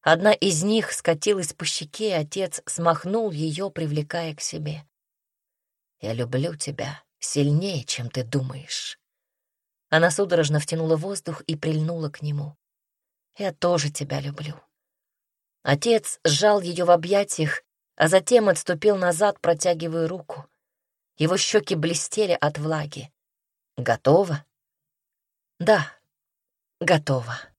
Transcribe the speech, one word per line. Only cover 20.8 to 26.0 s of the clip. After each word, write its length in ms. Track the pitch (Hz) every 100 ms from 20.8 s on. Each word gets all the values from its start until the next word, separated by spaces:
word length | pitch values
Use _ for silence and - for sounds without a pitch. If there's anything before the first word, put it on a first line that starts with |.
| _ _ _ _
Его 180 | 156 190
щёки 380 | - 214 208
блестели 640 | 180 160 170 - 208 202 170
от 160 | 147 147
влаги. 560 | 151 156 147 - - _ _ _ _ _ _ -
«Готова?» 680 | 123 113 135 165 202 247 _ _ _ _ _ _ _ _ _ _ _ _
«Да, 340 | 175 208 143 -